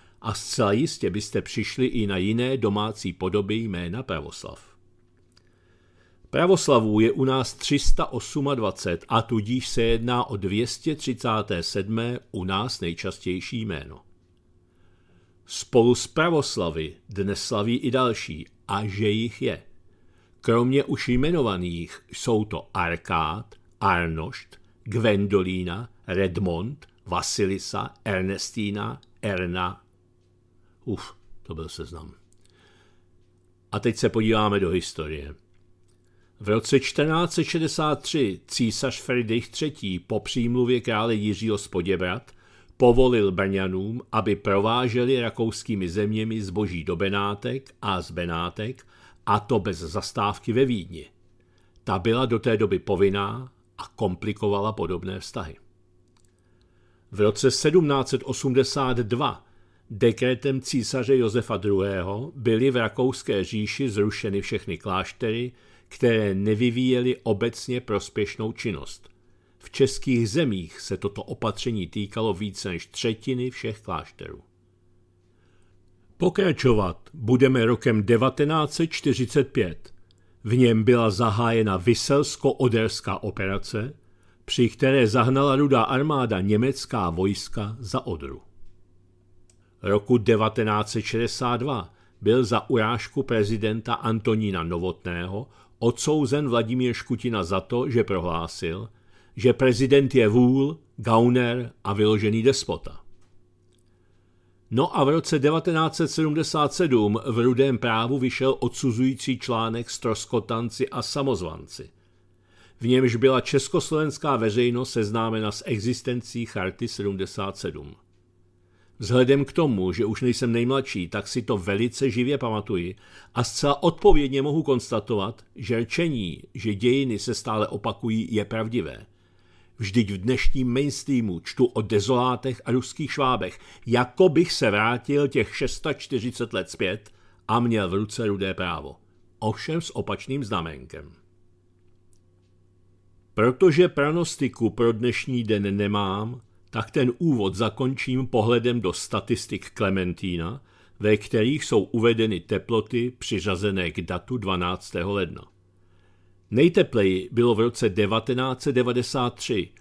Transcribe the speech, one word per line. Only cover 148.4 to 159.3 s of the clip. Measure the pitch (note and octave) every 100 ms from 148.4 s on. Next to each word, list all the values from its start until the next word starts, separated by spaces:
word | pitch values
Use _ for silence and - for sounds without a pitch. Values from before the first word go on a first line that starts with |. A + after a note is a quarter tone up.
| A2 A#2+ A#2 A#2+
do | F#2+
statistik | E2+ - G#2 - A#2 - - -
Klementína, | - G2+ F#2+ F2+ E2+ G2 F2 E2 C3 - _ _ -
ve | G#2 G#2+
kterých | - A#2 A2+ D3+ -
jsou | A#2+
uvedeny | - A#2+ A2+ A2+ A2 F#2
teploty | - G2 - A2+ G#2+ B2 A#2+ B2
přiřazené | - G#2 F#2+ F2+ G#2 F#2+ F2
k | E2
datu | E2+ F2+ - B2+
dvanáctého | G2 F#2 F2+ F2+ - E2+ F2+
ledna. | G2+ F2 - - _ _ _ _ _ _ _ _ _ _
Nejtepleji | G#2+ E3 E3+ - A#2 G2 F#2 F#2
bylo | A#2 A#2+ A2
v |
roce | A#2 A#2+ A2+
devatenáct | F#2 G2+ A2 A2 B2 C3 B2+
set | -
devadesát | B2 B2 B2 A#2+ C#3
tři, | B2